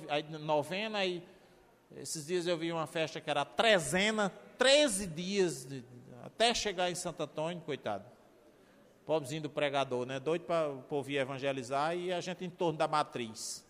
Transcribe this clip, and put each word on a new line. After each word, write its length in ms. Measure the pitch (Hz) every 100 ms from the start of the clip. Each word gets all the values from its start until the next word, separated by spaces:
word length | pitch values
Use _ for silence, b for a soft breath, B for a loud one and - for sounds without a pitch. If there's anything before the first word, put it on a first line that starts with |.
| 151
aí 140 | 147
novena, 760 | 156 156 156 151 143 185 220 208
aí 280 | 190 180 - B B B B _ - -
esses 300 | 139 160 147
dias 200 | 180 180
eu 120 | 170
vi 140 | 165
uma 140 | 165 151
festa 340 | 165 156 160
que 100 | -
era 140 | 147
trezena, 840 | - - 233 196 143 180 208 214 196 - - -
treze 480 | 254 294 294 190 202
dias, 580 | 156 180 202 180 143
de, 200 | 139 135 117 - - 123
até 280 | - - 233
chegar 380 | 226 220 180 180
em 40 |
Santo 280 | 175 175 156
Antônio, 400 | 151 - 160 175
coitado. 420 | 160 131 117 101 - - - - - b b b b - -
Pobrezinho 360 | 156 131 156
do 80 | 151
pregador, 560 | - 143 139 131 123 127
né? 120 | 135
Doido 260 | 135 170
pra 240 | 175 170 156
o 140 | 135
povo 260 | 123 147 127
ir 80 | 143
evangelizar 800 | 131 135 135 135 120 135 156 175
e 160 | 175
a 80 | 180
gente 240 | 180 175
em 60 | 185
torno 280 | 180 170 156
da 100 | 156
matriz. 760 | 151 147 127 113 110 - - -